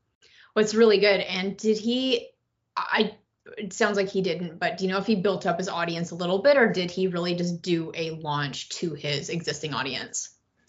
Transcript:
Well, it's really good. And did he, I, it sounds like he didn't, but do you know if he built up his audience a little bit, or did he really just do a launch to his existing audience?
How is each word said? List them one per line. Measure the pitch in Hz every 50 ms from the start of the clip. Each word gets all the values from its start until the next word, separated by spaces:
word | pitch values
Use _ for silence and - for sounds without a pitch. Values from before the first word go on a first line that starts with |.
| _ _ _ _ _ _ _ - - _ -
Well, | 220 214
it's | 214 220
really | 220 233 220 208 190
good. | 196 208 196 185
And | - - 185 190 185 196 190
did | - - 220 220 202
he, | 196 226 240 254 262 262 254 - - - _ _ _ _ _ _ _ _ -
I, | - 180 - 185 220 233 190 - _ _ _ _ _ _ - - -
it | 214 185 -
sounds | - 226 208 202 196
like | 196 190
he | - 190 185
didn't, | 180 160 170 180 165 160 -
but | 185 165 165 -
do | 185
you | 185
know | 185 196
if | 190
he | - 220
built | 190 175 208 185 - -
up | 190 165 -
his | 185 185
audience | - 170 170 170 170 165 170 170 175
a |
little | 170 180 175 185 196
bit, | 202 277 294
or | 277 240 214 175
did | 180 180 175
he | - 190 185 185
really | 175 170 175 175 175
just | 175 175 175 175 170 -
do | 185 175 165 160 160 -
a | 165 165 165 160
launch | 160 160 151 147 147 143 139 131 - - -
to | - - - 170 151
his | 147 - 147 147 143 - -
existing | 156 170 165 - 190 - - 151 139
audience? | 117 127 139 127 117 123 - - - - - _ _ _ _ _ _ _